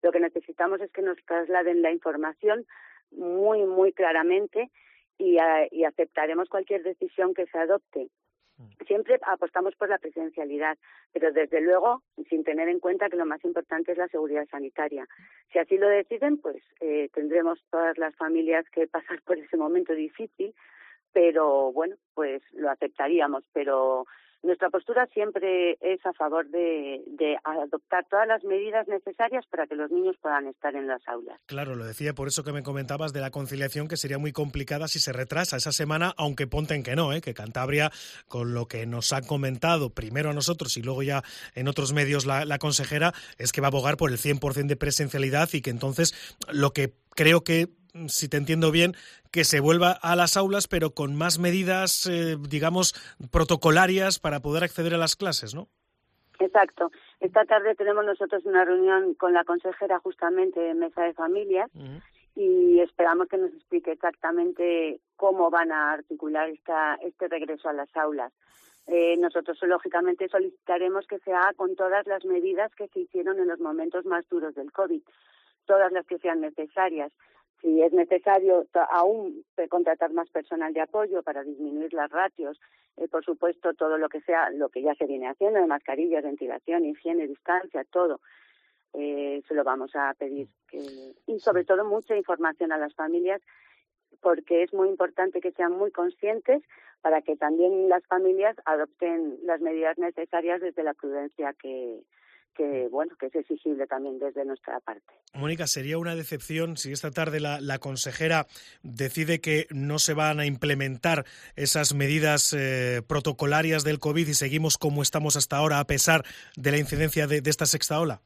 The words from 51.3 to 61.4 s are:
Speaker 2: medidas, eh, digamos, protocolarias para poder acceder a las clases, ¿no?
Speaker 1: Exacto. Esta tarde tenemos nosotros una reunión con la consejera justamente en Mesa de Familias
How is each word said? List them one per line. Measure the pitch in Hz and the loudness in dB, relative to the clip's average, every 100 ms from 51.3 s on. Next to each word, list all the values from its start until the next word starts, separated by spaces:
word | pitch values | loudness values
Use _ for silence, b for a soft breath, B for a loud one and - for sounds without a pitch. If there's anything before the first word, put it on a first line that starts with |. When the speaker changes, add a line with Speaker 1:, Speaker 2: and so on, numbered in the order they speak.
| 160 | 2
Speaker 2:
medidas, | 175 180 180 185 190 - 185 | 2 2 0 0 0 0 0
eh, | 170 165 156 143 | 0 0 -2 -4
digamos, | 147 156 180 180 B B B 131 | -2 0 2 0 B B B -2
protocolarias | 165 160 165 165 160 185 190 190 190 | 0 2 4 6 6 6 4 2 0
para | 160 147 | -2 -4
poder | 139 151 | -2 -2
acceder | 175 - 170 170 | -2 -2 -2 0
a | |
las | 160 - | 0 0
clases, | 196 156 110 | -2 -4 -6
¿no? | 139 190 _ _ _ _ _ _ _ | -12 -14 _ _ _ _ _ _ _
Speaker 1:
Exacto. | 185 208 190 - 170 B B B | 2 4 4 2 -4 B B B
Esta | 185 185 214 | 2 4 6
tarde | 214 202 220 | 4 4 0
tenemos | 208 208 208 | 2 2 0
nosotros | 196 196 196 202 | 0 -2 -2 2
una | 185 180 | 4 4
reunión | 180 185 190 190 | 4 4 4 2
con | - 180 | 0 2
la | 175 | 4
consejera | 170 175 185 185 196 185 | 2 0 -2 -4 -2 -2
justamente | 190 180 170 185 185 - 170 | -2 -4 -2 2 0 0 -2
en | 165 | 0
Mesa | 165 - | -2 -2
de | 170 | -4
Familias | 165 165 190 | -2 -2 -2